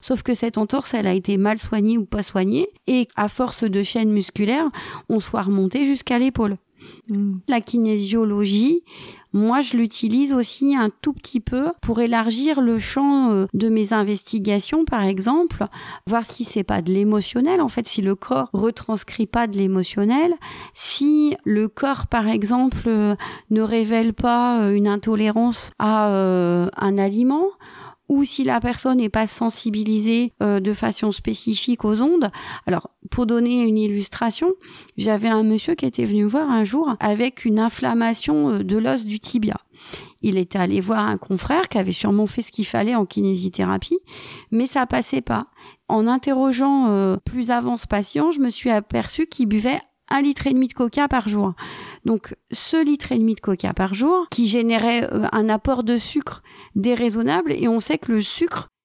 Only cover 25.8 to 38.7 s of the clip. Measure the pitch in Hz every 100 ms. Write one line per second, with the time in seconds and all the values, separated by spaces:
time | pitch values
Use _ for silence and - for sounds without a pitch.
25.8 | 214 214 214 196 190 180 175 175 175 -
26.8 | 196 196 196 208 247 294 381 - - -
27.8 | - - - 277 277 - 262 233 240 240
28.8 | 254 254 220 220 220 - 233 - 226 208
29.8 | 214 214 220 233 240 - 208 202 196 208
30.8 | 226 - 214 196 - 214 - 208 - 240
31.8 | 208 214 285 349 214 - - - - -
32.8 | - _ - - 226 233 240 247 226 214
33.8 | 208 202 196 - 233 - 349 381 - -
34.8 | - - 208 208 226 220 220 214 - 339
35.8 | 262 240 226 208 208 269 302 226 202 269
36.8 | 311 214 208 240 254 - 233 214 226 -
37.8 | 254 233 226 226 - 302 285 202 190